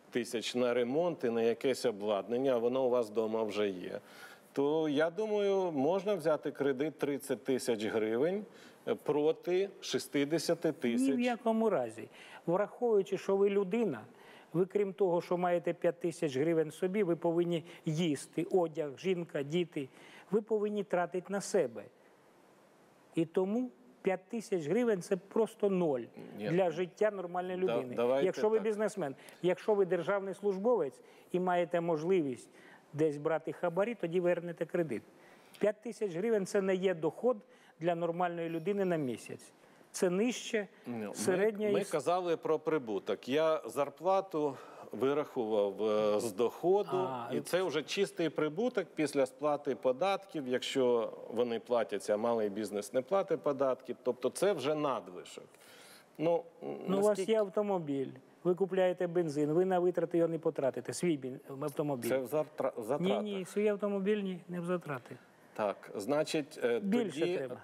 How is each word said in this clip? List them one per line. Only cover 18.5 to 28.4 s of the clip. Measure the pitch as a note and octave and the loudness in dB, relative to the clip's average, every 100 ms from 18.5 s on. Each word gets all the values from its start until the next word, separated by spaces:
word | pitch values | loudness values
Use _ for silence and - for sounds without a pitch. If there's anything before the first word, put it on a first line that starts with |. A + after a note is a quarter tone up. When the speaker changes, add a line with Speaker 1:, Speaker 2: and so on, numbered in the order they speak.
Speaker 2:
одяг, | - E3 D#3 D3 B2 | 2 2 0 -6 -4
жінка, | F3+ F3+ E3+ D3+ | -2 -2 -2 -6
діти. | C#3 E3+ E3+ D#3+ C3+ - - - - | -2 0 -2 -4 -8 -12 -20 -20 -2
Ви | G3+ | -2
повинні | G#3 G#3+ G#3 G#3 | 0 0 0 -2
тратити | G3 - F3 F#3 E3+ | -2 0 0 -4 -4
на | G3 | -6
себе. | - G3+ C3+ A2 G2 - - - - - - - - - - _ _ - | 0 2 2 -2 -14 -20 -20 -20 -20 -20 -20 -20 -20 -20 -20 _ _ -2
І | D#3+ | 0
тому | - F#3+ A3+ B3+ - - - | 0 0 -2 -4 -10 -20 -6
п'ять | F#3+ F#3 - | -2 -2 -4
тисяч | A#3 - F#3+ C#3+ | -10 -4 -4 0
гривень — | G#3 A#3+ G3 | 0 2 0
це | - F#3+ | 0 -4
просто | - A3 G#3+ - G3+ | -2 0 0 0 0
ноль | F#3+ E3+ B2+ A#2 - - G#2 | 2 2 0 -4 -12 -14 -8
Speaker 1:
Ні. | G#2+ | -2
Speaker 2:
для | E3+ F3+ | 2 2
життя | D#3 F3+ - G#3+ | 0 -6 0 0
нормальної | G3+ F3 F3+ F3+ F#3 | 0 -6 -6 -4 -2
Speaker 1:
Да-, | F#3 A#2 | 0 0
Speaker 2:
людини. | B2+ A#2+ | -2 0
Speaker 1:
давайте | A#2+ C3+ C#3+ | 2 4 2
Speaker 2:
Якщо | - | 2